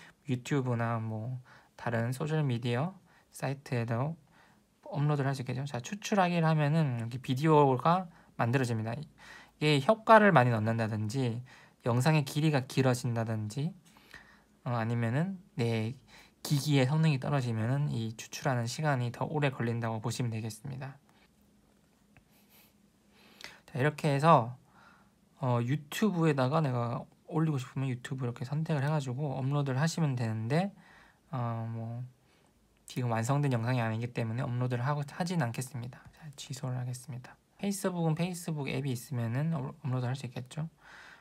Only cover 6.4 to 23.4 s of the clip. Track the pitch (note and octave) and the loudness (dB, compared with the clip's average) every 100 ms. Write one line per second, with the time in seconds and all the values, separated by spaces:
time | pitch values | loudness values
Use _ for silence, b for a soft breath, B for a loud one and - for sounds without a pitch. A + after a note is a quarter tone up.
6.4 | D#3+ D#3 C#3+ D#3+ D3 A#2+ A2+ B2 - C3 | 4 4 4 4 2 0 -4 -6 -4 0
7.4 | D#3+ D3+ C#3+ B2+ E3 F3+ F3 B B - | 6 8 8 6 4 2 0 B B -2
8.4 | A#2 C3+ A#2+ A2 A2 A#2+ - - B B | 0 2 2 -2 -4 -8 -10 -18 B B
9.4 | B - D3+ C#3+ C#3 A3 - A3 G#3 D#3 | B -2 2 4 4 4 8 10 10 8
10.4 | B2 A2+ A2 A2+ A2 A2 G#2+ C3 B2 A2+ | 6 4 2 0 0 -2 -2 -2 -2 -2
11.4 | B2 B B B B2 A#2+ D3 D#3 D3 D3 | -8 B B B 0 2 4 4 2 2
12.4 | D#3 D3 C3 - C3 B2 B2+ A#2 A2 A2 | 2 2 0 2 2 2 0 -2 -2 -2
13.4 | G#2+ C3+ D#3+ - - B B B B B | -4 -4 -4 -6 -16 B B B B B
14.4 | B _ C3+ A#2+ A2+ A#2+ A#2 B2+ F#3 F#3+ | B _ -6 -2 -2 0 0 0 -2 -6
15.4 | - - A#2 A2+ A2 - - B B B | -10 -4 0 0 -2 -6 -14 B B B
16.4 | - C#3+ C3 C#3+ B2+ D#3 D#3+ C3+ C#3 C#3+ | -2 0 2 4 4 4 2 2 0 -2
17.4 | B2 A2+ A2+ C#3 D3 C3 A2+ G#2+ - - | 0 -2 0 0 -2 -2 -4 -8 -12 -6
18.4 | D3+ B2 A#2 - D#3 C3+ A#2+ - - D3+ | -2 -2 -2 -2 0 0 -2 -4 -4 -2
19.4 | C#3+ - A#2 A#2 A2+ A2+ A#2+ A#2 B2 A2 | -2 0 -2 -2 -4 -4 -4 -4 -4 -4
20.4 | A2+ - C#3+ C3 C3+ C#3 _ b b _ | -6 -10 -10 -10 -12 -14 _ b b _
21.4 | _ _ _ _ _ _ _ _ _ b | _ _ _ _ _ _ _ _ _ b
22.4 | b b b b _ _ _ B B B | b b b b _ _ _ B B B